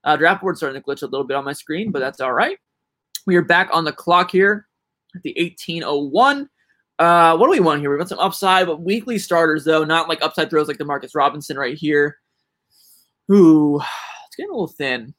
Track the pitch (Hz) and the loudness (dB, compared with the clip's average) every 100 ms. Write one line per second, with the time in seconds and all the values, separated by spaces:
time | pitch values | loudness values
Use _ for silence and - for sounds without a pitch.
0 | 143 151 160 185 185 165 147 135 - 143 | 0 2 2 2 -4 -4 -6 -8 -8 -8
1 | 131 135 131 139 139 143 - 156 214 147 | -6 -6 -4 -4 -4 -12 -8 -8 -6 -4
2 | 131 - 131 123 254 392 _ _ _ _ | -6 -4 -4 0 -2 -4 _ _ _ _
3 | _ - - 180 165 175 185 165 156 - | _ -8 2 2 4 2 2 -2 -2 -6
4 | - 175 180 185 196 208 _ _ _ _ | 2 2 2 2 2 0 _ _ _ _
5 | _ 175 147 - 170 - - 165 143 143 | _ -14 -10 -6 -6 -8 -10 -8 -4 -4
6 | 143 165 269 285 277 _ _ _ _ - | -2 2 2 2 -8 _ _ _ _ 0
7 | 170 170 165 165 254 330 170 147 143 143 | 4 6 6 6 4 4 2 0 -2 -4
8 | 180 - 185 - 190 185 175 156 170 220 | -4 -2 -4 0 0 2 0 -4 -4 -4
9 | 214 220 - 170 165 156 147 156 156 165 | -4 -6 -2 0 2 0 0 0 2 -2
10 | 165 160 151 - 156 160 151 143 147 139 | -2 -4 -4 -4 -2 -2 -2 -6 -6 -8
11 | 127 151 139 147 - 139 131 151 151 147 | -6 -2 -2 -2 -12 -8 -6 -6 -2 0
12 | 147 - _ _ _ _ _ _ _ _ | 0 -4 _ _ _ _ _ _ _ _
13 | _ _ - 202 165 156 151 143 - - | _ _ 2 6 8 6 4 0 -6 -12
14 | - - - - 392 294 160 - 139 123 | -14 -18 -18 -12 -10 -8 -8 -6 -4 -4
15 | 113 | -8